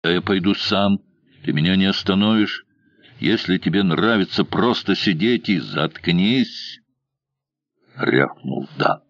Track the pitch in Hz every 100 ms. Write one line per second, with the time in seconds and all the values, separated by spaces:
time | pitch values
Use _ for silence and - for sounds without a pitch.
0 | 85 90 104 95 90 101 - 101 101 98
1 | _ _ _ _ - 73 82 95 95 98
2 | - 95 107 110 101 - _ _ _ _
3 | - - 57 110 - 92 92 92 95 78
4 | 107 110 92 - - - 120 117 - 92
5 | - 80 110 120 - 90 55 73 78 -
6 | 87 87 101 127 120 - - - _ _
7 | _ _ _ _ _ _ _ _ _ -
8 | 104 69 69 - 65 65 69 67 - -